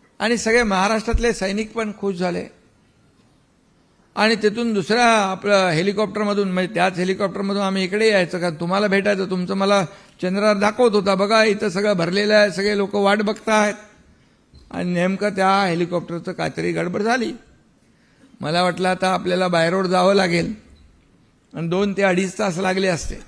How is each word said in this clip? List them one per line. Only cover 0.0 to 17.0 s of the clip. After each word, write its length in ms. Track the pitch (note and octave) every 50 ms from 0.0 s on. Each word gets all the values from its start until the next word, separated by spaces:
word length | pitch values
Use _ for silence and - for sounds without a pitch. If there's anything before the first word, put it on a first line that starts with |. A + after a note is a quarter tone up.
| _ _ _ -
आणि 180 | G3 A3+ A#3+
सगळे 260 | A3 - A3+ A3+ B3
महाराष्ट्रातले 680 | A#3+ G#3 F#3+ F3+ F#3+ G#3 A3 A3 G#3+ A#3 A3+ A3 A#3 A#3+
सैनिक 400 | A3 - G3 F#3 G3 G#3 A3 G#3+
पण 200 | A3 A#3 A3 G#3 G3 -
खुश 160 | G3+ G3 F#3+
झाले. 320 | F3 F#3 F3+ F3 F3+ - - - _ _ _ _ _ _ _ _ _ _ _ _ _ _ _ _ _ _ _ _ _ _ _ _ _ _ _ _ _ _ _ -
आणि 180 | - G#3 A3 A#3
तिथून 400 | G#3+ G#3+ G#3 G#3 A#3 A#3+ A#3 G#3+
दुसऱ्या 340 | G3 F3 - G#3+ A#3+ A#3+ A#3
आपलं 600 | A3+ G#3+ G3 F#3+ F#3+ F#3 - G#3 G3+ G3 F#3 F3+
हेलिकॉप्टरमधून, 840 | D#3 D#3 F3+ G3+ G3 G3+ G#3+ G3 G3 G#3 G#3+ G3+ G3+ G3+ G3+ F#3+
म्हणजे 240 | F3+ F#3 F#3 F3 A3
त्याच 240 | E3+ F3 F#3+ F#3 F3
हेलिकॉप्टरमधून 640 | F3+ F#3 F#3+ G#3 G#3 F#3 E3 G3 G3 G3 G3+ G3+
आम्ही 220 | G3+ F#3+ F#3+ F#3+ F#3+
इकडे 260 | F3 G3 G#3+ A3 A3
यायचं, 300 | G#3 F#3+ F3+ E3 F#3 F3
कारण 140 | E3+ F3+ D#3
तुम्हाला 320 | D#3 E3+ F3 F#3+ G3+ G#3
भेटायचं, 440 | G3+ G3 G3 F#3+ G#3 G3+ F#3 F#3+ F3
तुमचं 240 | F#3 F3+ F3+ F3 G3
मला 300 | G3 G3 G3 G3+ G3 F3+ - - - - - _ -
चंद्रावर 360 | F3 F3+ F#3 G3+ G#3 G#3+ G#3 G3
दाखवत 360 | G#3 G#3 G#3+ - B3 A#3 G3+
होता, 200 | G#3 F#3 G3+ G3
"बघा, 300 | F#3 G3+ G3+ A3+ A3 A3
इथं 240 | A3 G3 G#3+ A3 G#3
सगळं 240 | E3 G3 G#3 G#3
भरलेलं 420 | G3+ F3 E3+ F3 F#3 G3+ G#3+ G#3+ G#3+
आहे, 160 | G#3 G#3 G3+
सगळे 260 | E3 F#3 G3 G#3 G#3
लोक 180 | G3+ G3 F#3+ G3+
वाट 280 | G#3 G3+ G3 G3+ G#3+
बघतायत." 520 | G#3 G#3 A3 - - A3+ A3 G#3+ G#3 G#3 G3+ - - - - _ _ _ _ _ _ _ _ _ _ _ - - - -
आणि 220 | - F3 F3+ F3+
नेमकं 360 | F3 F3 F3+ F#3 G3 F#3+ G#3 G#3
त्या 360 | G3+ F#3+ F#3+ F#3+ F#3+ G3 G3+
हेलिकॉप्टरचं 680 | F#3 E3 E3+ F3 E3+ F3+ E3+ - - E3+ E3+ - F#3+
काहीतरी 400 | F3 E3 D#3+ D3+ - E3 E3 F3
गडबड 300 | E3 E3 E3+ F3+ F3+ G#3+